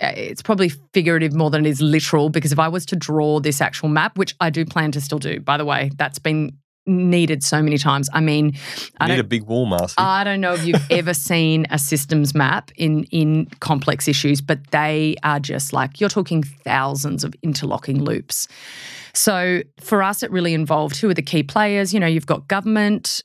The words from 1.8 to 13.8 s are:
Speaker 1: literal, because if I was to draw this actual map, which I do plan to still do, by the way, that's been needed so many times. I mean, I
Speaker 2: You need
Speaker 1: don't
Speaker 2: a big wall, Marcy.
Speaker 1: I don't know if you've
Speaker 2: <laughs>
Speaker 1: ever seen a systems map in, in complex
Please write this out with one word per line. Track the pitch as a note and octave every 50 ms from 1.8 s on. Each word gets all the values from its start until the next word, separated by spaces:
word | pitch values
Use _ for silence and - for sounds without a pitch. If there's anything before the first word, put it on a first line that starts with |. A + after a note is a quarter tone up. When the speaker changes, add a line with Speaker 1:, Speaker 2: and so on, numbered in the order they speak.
| D#3
Speaker 1:
literal, | D3+ D#3 D#3 D#3 - - D3+ D3 D3
because | - D#3+ C#3+ D3
if | C#3+ D3+
I | D#3+ E3
was | E3+ F#3 F3
to | - F#3+
draw | E3+ - - D3+ D#3 D3+ D3+ D3+ D3+
this | C#3+ D3+ C#3+ C#3+
actual | D3 - - - - D3+
map, | D3+ D#3 E3+ A3+ -
which | F#3 F#3+ - - -
I | F3+ E3
do | C#3+ D#3+ D#3+
plan | D#3+ - E3+ D#3 D3+ C#3+
to | D3
still | C#3 C#3+ D3+ D3+
do, | - D#3 D#3+ -
by | D3 - C#3+
the | D3 D3+
way, | D3 C#3 B2+ C3+ C#3 C#3
that's | C#3+ D3 C#3+ - -
been | - D#3+ D#3 D#3 D3+ - D3 - _ _ _ _ _ -
needed | F#3 F3+ F3+ F3+ F3 F3 E3+ D#3+ D#3+ C#3 -
so | - D#3 D3+ D#3
many | D3+ D3
times. | C#3 C#3+ D3 C#3 C#3 C#3 C#3 -
I | D#3+
mean, | D#3+ D#3 D3+ D3+ D3+ D3+ C#3 C#3+ - - - - - - - -
I | D3+
Speaker 2:
You | -
need | -
Speaker 1:
don't | B2+ A2
Speaker 2:
a | G2
big | A#2+ A#2 G#2+
wall, | G#2+ A2+ B2 B2+
Marcy. | G#2+ F#2 F2 F2+ F2 - F3
Speaker 1:
I | F#3 F#3+ F#3+ G3 G3+
don't | G3+ G3 G3
know | F#3+ F3+ F3+
if | F3 D#3+
you've | E3+ E3 D#3+ C#3+
Speaker 2:
<laughs> | C#3+
Speaker 1:
ever | E3+ F3 E3 F3 E3+
seen | - - - F3 E3 D#3+ D#3+ D#3+ D#3+ D#3 -
a | D#3 D3+
systems | C#3 - D#3+ C#3+ C#3 - D#3+ D#3 D3 C#3 C#3+
map | D3+ C3+ C3+ F3 - - - -
in, | - E3+ D#3 D#3 D3+ - -
in | - E3 D#3 D#3 D#3 D#3 D#3 - - -
complex | - - D3+ C3+